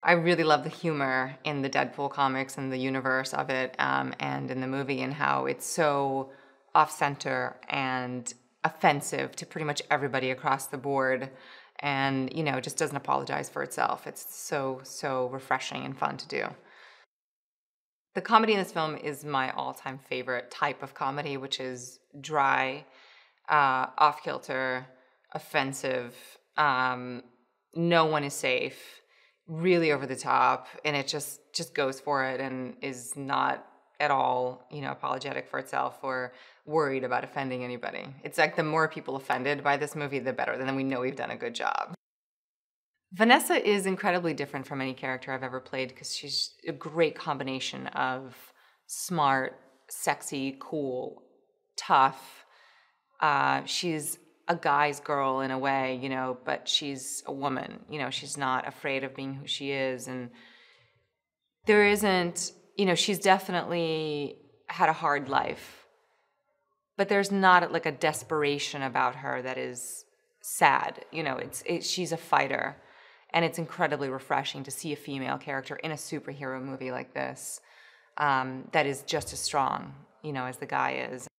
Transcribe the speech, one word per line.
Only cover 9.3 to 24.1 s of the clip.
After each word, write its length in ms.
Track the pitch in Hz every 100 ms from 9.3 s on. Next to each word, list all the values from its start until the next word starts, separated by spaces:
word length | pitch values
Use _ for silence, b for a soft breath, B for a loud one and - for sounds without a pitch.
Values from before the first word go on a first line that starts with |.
| -
to 100 | -
pretty 200 | - 151
much 160 | 143 -
everybody 400 | 143 139 131 127
across 360 | 127 151 139 -
the 100 | 143
board, 520 | 131 139 131 131 131 B B B B _
and, 520 | 143 139 139 135 131
you 100 | -
know, 180 | 156 131
just 160 | 127 -
doesn't 180 | 156 143
apologize 540 | 139 135 139 139 -
for 120 | -
itself. 460 | 139 - - - -
It's 280 | - - -
so, 440 | - 151 135 131
so 440 | 135 - 147 131 127
refreshing 560 | 131 - 131 - -
and 140 | 135 135
fun 180 | 143 139
to 100 | -
do. 180 | - 52 - B B B B B _ _ _ _ _ _ _ _ _ _ -
The 60 |
comedy 320 | 180 226 220
in 60 | 208
this 120 | 180
film 240 | - 156 151
is 300 | - 139 147
my 260 | 139 131
all-time 480 | - 131 135 - 131 -
favorite 400 | 127 123 123 -
type 320 | - 147 131
of 120 | 135
comedy, 420 | - 139 139 147 139
which 220 | 131 -
is 400 | 131 127 123 - _ 143
dry, 680 | 139 156 139 131 131 139 151 B B B B B -
uh, 380 | 151 139 131 131 -
off-kilter, 880 | 151